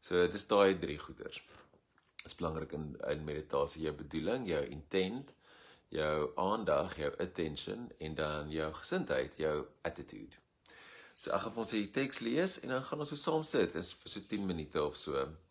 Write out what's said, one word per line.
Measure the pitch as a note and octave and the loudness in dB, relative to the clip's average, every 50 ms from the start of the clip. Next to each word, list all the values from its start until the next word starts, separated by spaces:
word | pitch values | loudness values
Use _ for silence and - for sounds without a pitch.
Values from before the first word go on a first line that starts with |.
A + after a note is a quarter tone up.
So, | - - F2+ F2+ F2+ F2 | -6 2 4 6 6 6
dis | F#2 G#2 - - | 4 0 0 4
daai | A2 G2+ G2+ F#2+ G2 F2+ | 8 8 10 8 8 4
drie | E2 - D2 D2+ | 0 -4 -4 -6
goeders. | - - D#2+ - - - - - - - - - - _ _ _ _ _ _ _ _ _ _ _ - | -8 -12 -12 -12 -12 -10 -10 -12 -16 -16 -20 -20 -20 _ _ _ _ _ _ _ _ _ _ _ -14
Dis | - - | -14 -8
belangrik | - F2+ E2 D#2+ D#2 D#2 D#2 | -2 -2 0 0 0 -4 -4
in, | - D#2 D#2 D2+ C2+ - - - | -4 -4 -4 -4 -6 -4 0 0
in | D2 D2+ D#2 | 0 0 0
meditasie, | D2+ D2+ D2+ D2+ - - C#2 C#2+ C#2+ - E2 | -2 -2 -4 -2 0 2 2 2 2 0 -2
jou | D#2 D#2 D2+ | -2 -2 -2
bedoeling, | D2 D#2 D2 D#2 D#2+ D2+ F2+ A2+ C3 B2+ G2 | -2 -8 -4 -4 -2 0 2 0 0 0 0
jou | E2+ D2 C#2+ | 0 0 0
intent, | - - D2+ D2+ _ - F#2+ F#2+ F#2 A2 C3 C#3+ - - _ _ - - - - - - - _ _ | -2 -4 -10 -10 _ 2 2 2 4 0 -4 -8 -10 -18 _ _ -20 -20 -20 -20 -20 -20 -20 _ _
jou | - - D#2 D2+ D2+ D2+ D2+ - - | -2 0 2 2 4 2 2 0 0
aandag, | - E2+ F#2+ G#2 A2+ G#2+ E2+ D2+ C#2+ D#2 F#2 - - | 0 2 2 2 2 4 4 4 4 4 2 -2 -2
jou | D2+ C#2+ - - | -2 -2 -2 -2
attention, | F2 F2+ - - E2+ D#2 D2+ D#2 - - G2 G#2+ A#2+ - - - | -4 -4 -2 -2 -2 -2 -2 -4 -4 -6 -6 -6 -6 -10 -10 -8
en | D#2 D#2 D#2 | -8 -6 -2
dan | D2 D#2 D2+ D2+ D2+ D2 D2+ | -2 -2 0 0 -2 -4 -4
jou | D2+ D#2+ D#2 D#2 - | -2 -2 -2 -2 -4
gesindheid, | - - - F3 F#3+ E3+ - D2 C2 B1+ - - - | -6 -6 -2 -2 -2 0 0 0 0 0 -2 -2 0
jou | D#2 D#2 D2+ D2+ C#2+ - - _ | 0 2 2 0 -2 -6 -12 _
attitude. | _ E2 - - C#2+ - - - - - - - _ _ _ _ _ - - - - - - - - - - _ | _ -8 -6 -6 -12 -12 -12 -14 -14 -14 -18 -20 _ _ _ _ _ -20 -20 -20 -20 -20 -20 -20 -20 -20 -14 _
So, | - - | -4 -2
ek | - - | 0 0
gaan | - A2+ | 0 -2
vir | G2 A#2 | -4 -4
ons | A2+ G#2+ | -4 0
die | - A2 G#2 G2+ | 0 0 -2 0
teks | - C3+ C3+ B2+ - - | 0 -2 -2 0 -2 -2
lees, | A#2 A#2 A#2+ D3 F3+ F#3+ - - | -2 0 2 2 2 2 0 -2
en | - B2+ | -2 -2
dan | C3 B2+ C3+ | -2 -2 -2
gaan | - - D3+ | -2 -4 -4
ons | D3 C#3+ | -4 -4
so | D3 | -4
saam | C#3+ - - D#3 D#3+ D#3 | -2 0 2 2 2 0
sit, | - - C#3 G2 - - | 2 2 4 2 2 2
is | - F#2 - - | -2 -4 -4 -6
vir | - - - | -6 -8 -8
so | - A2 - - | -8 -8 -6 -4
tien | - G#2 G2+ | -4 -2 -2
minute | F#2+ F2+ D#2+ D#2 D2 - E2+ D2 | -2 -2 -4 -4 -4 0 0 0
of | D2 - - | 0 0 -4
so. | - - C#2 C#2 C2+ D2 D#2+ D#2+ - _ | -6 -2 -2 -2 -2 -2 -6 -14 -18 _